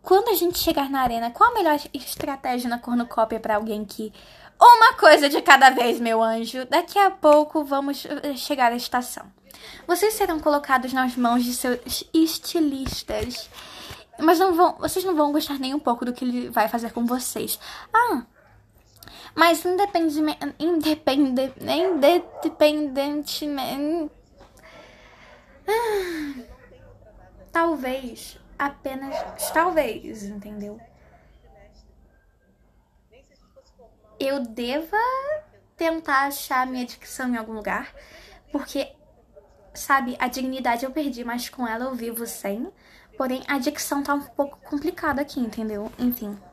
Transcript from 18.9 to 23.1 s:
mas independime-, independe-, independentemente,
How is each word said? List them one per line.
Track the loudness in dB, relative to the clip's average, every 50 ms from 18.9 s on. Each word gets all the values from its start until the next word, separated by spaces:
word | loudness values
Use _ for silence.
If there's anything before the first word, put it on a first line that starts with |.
| _ -20 -20 -20 -20 -20 -20 -12 2 4
mas | 4 4 4 2 0
independime-, | -2 0 2 0 0 0 0 0 0 0 0 -2 -2 -2 -4 -8 -10 -8 _
independe-, | -2 0 0 0 0 0 -2 0 0 0 2 2 2 2 2 0 -2 -2 -6 -10
independentemente, | -6 -4 -2 0 0 0 0 4 4 6 6 4 0 -4 -14 -6 -6 -6 0 4 4 4 4 2 -4 -4 -4 -4 -4 -2